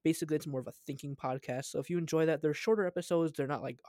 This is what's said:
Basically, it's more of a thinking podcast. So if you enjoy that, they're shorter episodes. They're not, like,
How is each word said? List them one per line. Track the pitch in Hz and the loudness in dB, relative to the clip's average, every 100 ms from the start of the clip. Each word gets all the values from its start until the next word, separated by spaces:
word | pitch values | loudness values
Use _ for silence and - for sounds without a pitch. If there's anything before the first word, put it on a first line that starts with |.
Basically, | 160 160 160 151 | 0 0 2 0
it's | 151 | 0
more | 135 | -6
of | 123 | -6
a | |
thinking | - - 139 143 139 | -10 -10 -10 -8 -6
podcast. | 131 131 - 127 - | -4 -4 -4 -6 -4
So | - | -4
if | 160 | -2
you | 175 | -2
enjoy | 165 160 160 | 0 2 4
that, | 151 | 2
they're | 151 | 2
shorter | 147 - 220 180 | 0 2 2 2
episodes. | 175 - 170 165 | -2 0 2 2
They're | 147 139 | 2 -2
not, | 139 | -2
like, | 135 123 | -4 -8